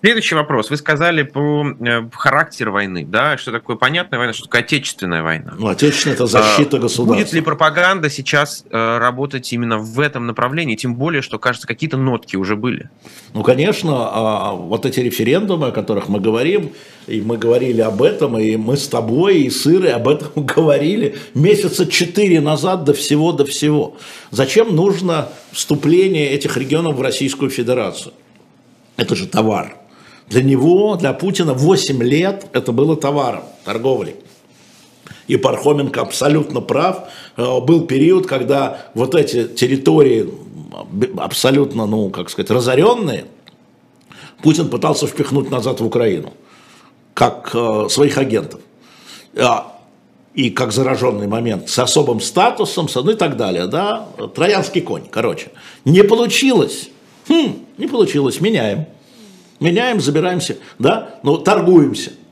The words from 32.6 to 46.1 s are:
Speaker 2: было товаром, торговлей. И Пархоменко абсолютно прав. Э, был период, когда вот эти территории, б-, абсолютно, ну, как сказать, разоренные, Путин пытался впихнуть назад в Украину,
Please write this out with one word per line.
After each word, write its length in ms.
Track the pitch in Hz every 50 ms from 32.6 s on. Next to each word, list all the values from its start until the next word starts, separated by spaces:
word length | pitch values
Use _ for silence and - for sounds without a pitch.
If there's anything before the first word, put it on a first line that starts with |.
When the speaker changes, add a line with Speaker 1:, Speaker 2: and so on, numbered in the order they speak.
| - - 117
Speaker 2:
было 240 | 117 139 151 160 -
товаром, 460 | - 139 143 147 139 120 107 87 78 - - - -
торговлей. 520 | - 104 113 117 135 131 117 95 80 - - - - - _ _ _ _ _ _ _ _ - - _ _ _ _ - - - - -
И 80 | 127 127
Пархоменко 640 | - 131 127 - - 143 147 147 139 131 - 123
абсолютно 580 | 117 - - - 135 143 151 156 147 - - 123
прав. 480 | - - - 139 160 185 190 - - - - - - - _ -
Э, 240 | 120 123 127 127
был 240 | 127 131 165 165 -
период, 420 | - 131 135 147 165 190 185 - -
когда 600 | 135 135 123 113 139 139 135 123 - - - - -
вот 220 | 110 123 135 165
эти 320 | 170 143 - - 120 113 -
территории, 840 | - - - 120 135 135 131 170 160 156 143 131 120 110 101 82 - - - - - - - - - 50 - -
б-, 200 | - 98 120 - 196
абсолютно, 720 | - 78 87 - - - 127 135 143 139 135 139 117 110
ну, 240 | 104 107 110 107 95
как 200 | 95 - 92 -
сказать, 220 | - - - -
разоренные, 720 | 110 123 120 123 127 131 165 214 247 240 220 156 117 78 - - - _ _ - _ _ _ _ _ _ _ _ _ _ _ _ - - - - - _ -
Путин 240 | 160 156 160 165 120
пытался 400 | 110 113 - 156 147 143 147 139
впихнуть 420 | - - 151 - 135 143 131 -
назад 300 | 135 127 107 127 123 -
в 60 | 113
Украину, 480 | 110 - 123 120 110